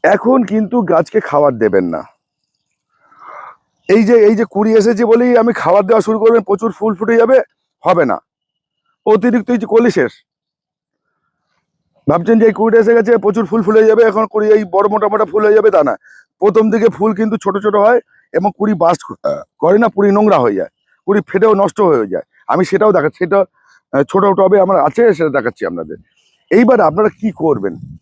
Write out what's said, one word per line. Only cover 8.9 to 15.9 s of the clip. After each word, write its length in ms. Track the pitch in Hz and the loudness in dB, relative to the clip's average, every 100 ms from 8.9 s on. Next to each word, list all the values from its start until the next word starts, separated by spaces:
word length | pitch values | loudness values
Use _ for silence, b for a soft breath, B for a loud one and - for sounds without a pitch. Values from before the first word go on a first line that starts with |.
| _ - | _ -2
অতিরিক্ত 420 | 214 233 233 202 | 0 2 -2 -2
এই 100 | 240 | -4
যে 60 | 220 | 0
কলি 240 | 226 240 | 0 2
শেষ, 200 | - 123 - _ _ _ _ _ _ _ _ _ _ _ _ _ _ _ _ _ _ - | 0 -4 -6 _ _ _ _ _ _ _ _ _ _ _ _ _ _ _ _ _ _ -4
ভাবছেন 280 | 165 175 226 | -2 2 2
যে 80 | 220 | 2
এই 60 | |
কুড়িটা 260 | 196 226 226 | 2 0 2
এসে 140 | 214 | 2
গেছে, 180 | 233 214 226 | 2 2 0
প্রচুর 280 | 208 202 185 | 0 -2 -4
ফুল 160 | 220 | -2
ফুলে 180 | 185 220 214 | 0 2 4
যাবে, 140 | 220 | 4
এখন 200 | 226 202 214 | 2 0 -4
কুড়ি 200 | 214 214 | -2 0
এই 120 | 214 202 | 0 0
বড় 160 | 185 202 | -2 0
মোটা 180 | 208 214 | 0 -2
মোটা 160 | 208 202 | -2 -2
ফুল 160 | 190 | 0
হয়ে 140 | 214 214 | 2 2
যাবে, 120 | 214 | 4
তা 100 | 185 | 2
না। 100 | 143 | 0